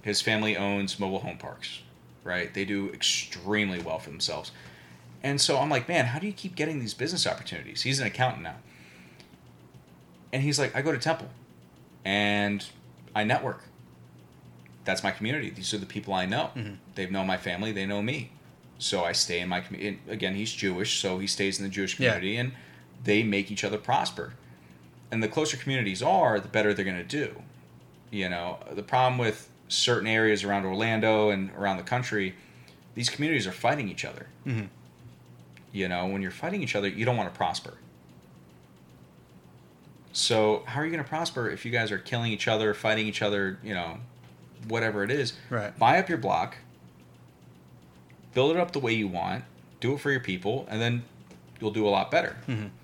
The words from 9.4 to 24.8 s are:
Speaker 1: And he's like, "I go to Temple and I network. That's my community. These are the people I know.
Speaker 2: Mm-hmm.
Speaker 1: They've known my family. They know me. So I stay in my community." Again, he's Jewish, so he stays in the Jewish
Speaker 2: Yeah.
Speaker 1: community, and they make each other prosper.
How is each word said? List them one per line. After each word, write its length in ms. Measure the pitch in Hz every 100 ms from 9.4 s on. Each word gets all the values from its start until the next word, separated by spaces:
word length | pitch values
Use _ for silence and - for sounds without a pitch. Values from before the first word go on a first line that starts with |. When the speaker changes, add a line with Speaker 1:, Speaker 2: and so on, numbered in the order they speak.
| - - - - - - - - -
Speaker 1:
And 100 | 135
he's 160 | 143 139
like, 160 | 135 160
"I 60 |
go 100 | 156
to 60 | 139
Temple 300 | 156 165 - - - - - - - -
and 600 | 95 101 104 104 101 101 - - - - -
I 100 | 107
network. 400 | 107 135 131 101 - - - - - - - - - - - -
That's 180 | - 95
my 80 | 98
community. 400 | 92 107 147 101
These 220 | 92 92
are 40 | 104
the 80 | 95
people 280 | 104 98
I 120 | 95 92
know. 240 | 120 - 131
Speaker 2:
Mm-hmm. 180 | 107 95 -
Speaker 1:
They've 160 | - 92
known 160 | 95 95
my 100 | 92
family. 360 | - 87 110
They 140 | 101 95
know 160 | 101
me. 280 | 107 147 123 - - - - -
So 260 | - 95
I 80 | 87
stay 280 | 87 - 87
in 80 | 90
my 120 | 90
community." 380 | 87 - 101 95 -
Again, 260 | 104 95
he's 180 | 98 110
Jewish, 480 | - 98 90 110 -
so 180 | 98 92
he 80 | 98
stays 320 | - 98 92
in 60 |
the 60 | 98
Jewish 280 | 95 95 -
Speaker 2:
Yeah. 120 | 127
Speaker 1:
community, 220 | 98 95 113
and 160 | 127 - - - - -
they 200 | 117 104
make 280 | 113 101 98
each 140 | 101
other 140 | 101 104
prosper. 560 | - 139 - - - - - - - -